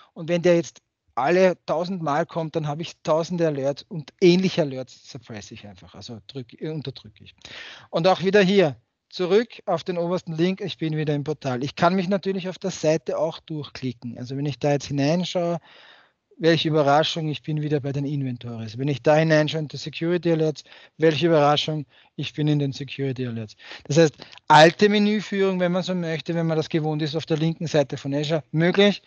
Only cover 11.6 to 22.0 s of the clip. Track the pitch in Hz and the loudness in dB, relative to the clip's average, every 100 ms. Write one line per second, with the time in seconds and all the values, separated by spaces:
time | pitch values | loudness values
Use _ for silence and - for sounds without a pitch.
11.6 | 135 - 175 185 175 202 196 196 180 170 | -6 0 0 2 -2 -4 -4 -6 -8 -8
12.6 | 196 - 156 160 - 190 156 - - 156 | -10 -4 0 0 0 -4 -4 -6 -12 -12
13.6 | 139 - 127 120 123 117 123 135 147 135 | -10 -10 -10 -8 -12 -12 -10 -6 -6 -2
14.6 | 147 143 - 143 139 175 180 185 170 165 | 0 0 -2 -2 0 0 -2 -4 -2 -4
15.6 | _ - - - _ _ _ - 165 165 | _ -20 -20 -20 _ _ _ -2 2 2
16.6 | 165 156 143 147 156 - 156 143 - 156 | 2 2 4 4 2 -2 -6 -6 -6 -6
17.6 | 147 151 139 139 139 147 131 120 120 117 | -2 -4 -4 -6 -4 -4 -4 -6 -10 -10
18.6 | 113 110 139 135 - 151 160 156 151 156 | -10 -6 -4 -2 2 4 6 4 2 -2
19.6 | 151 139 - - 165 175 170 165 156 147 | -8 -10 -12 -6 -2 -2 0 0 0 -4
20.6 | - - - - 160 147 170 160 143 147 | -10 -20 -20 0 2 4 2 4 4 2
21.6 | - 156 147 _ | 0 -6 -8 _